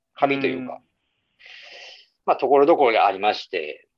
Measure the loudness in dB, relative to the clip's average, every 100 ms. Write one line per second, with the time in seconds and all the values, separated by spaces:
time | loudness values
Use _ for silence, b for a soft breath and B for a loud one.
0 | _ -4 -2 -2 -4 -6 -10 -16 _ _
1 | _ _ _ _ B B B B B B
2 | B _ -4 -2 2 4 4 4 2 2
3 | 0 0 -2 -4 -6 -10 -10 -14 _